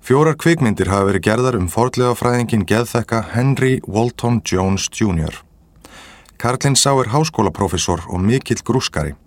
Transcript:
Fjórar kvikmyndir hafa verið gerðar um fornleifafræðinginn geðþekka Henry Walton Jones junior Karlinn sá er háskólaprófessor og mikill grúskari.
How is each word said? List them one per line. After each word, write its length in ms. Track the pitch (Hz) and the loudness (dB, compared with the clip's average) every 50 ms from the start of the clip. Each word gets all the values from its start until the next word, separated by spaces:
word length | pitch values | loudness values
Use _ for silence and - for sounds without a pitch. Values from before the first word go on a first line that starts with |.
| _ | _
Fjórar 340 | - 127 139 151 160 147 | 2 2 4 4 2 2
kvikmyndir 540 | - - 165 170 160 131 113 101 - 95 87 | 0 2 2 2 4 2 0 2 0 0 0
hafa 160 | 98 98 98 98 | 2 2 2 2
verið 180 | 98 95 82 107 | 2 2 2 2
gerðar 260 | 107 117 123 131 123 107 | 2 2 0 0 0 0
um 100 | 90 87 | -2 -2
fornleifafræðinginn 960 | - - 117 127 127 127 123 123 120 - - 123 120 120 120 113 - 110 98 | 0 0 0 0 0 0 0 0 0 0 0 0 0 0 0 0 0 -2 0
geðþekka 560 | - 104 110 120 110 - 123 110 - - 113 107 - - | 2 0 0 0 0 -2 -4 -2 0 -2 -4 -4 -2 -2
Henry 460 | 117 123 135 139 - 127 131 131 127 - | 0 0 0 2 2 2 0 0 0 -2
Walton 560 | - 92 104 117 120 - - - 120 120 110 - | -4 -2 -2 -2 -2 -4 -4 -2 0 0 0 -2
Jones 460 | - - 92 92 95 98 95 - - | -2 0 0 0 0 0 -2 -4 -6
junior 480 | - - 113 107 92 82 78 76 - - - _ _ _ _ _ _ - _ - - - - - - - - - - _ | -4 -2 -2 0 0 -2 -2 -4 -6 -12 -18 _ _ _ _ _ _ -20 _ -20 -20 -20 -20 -20 -20 -20 -20 -20 -20 _
Karlinn 380 | - 117 127 131 - 143 139 123 | -2 -2 -2 0 0 0 2 2
sá 140 | - 139 139 | 2 2 2
er 180 | 135 127 107 | 2 2 2
háskólaprófessor 960 | 107 147 156 160 - - 110 98 80 - 101 92 - 90 - - 90 85 85 | 2 0 0 0 0 0 0 0 2 0 -2 0 0 -2 0 0 -2 -2 -2
og 160 | - - 92 92 | -6 -4 -2 0
mikill 380 | 98 120 135 - - 120 - - | 2 2 0 0 -2 -4 -4 -2
grúskari. 540 | - 120 131 - - - - 76 73 71 - _ | -2 -2 0 0 -2 -4 -4 -4 -4 -6 -12 _